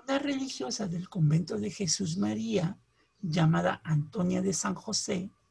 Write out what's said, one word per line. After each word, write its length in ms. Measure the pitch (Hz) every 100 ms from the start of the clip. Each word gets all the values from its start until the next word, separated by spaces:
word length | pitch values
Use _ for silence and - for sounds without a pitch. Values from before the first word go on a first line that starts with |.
una 160 | - 277
religiosa 680 | 285 269 269 - 254 220 190
del 200 | 170 180
convento 480 | 185 151 156 175 214
de 120 | 208
Jesús 460 | - 190 - 190 175
María, 600 | 202 214 226 220 165 - _ _ _ _
llamada 600 | 185 160 160 170 175 -
Antonia 580 | - 151 147 220 180 185
de 120 | 190
San 200 | - 208
José, 580 | 185 - 196 - 185 190 - _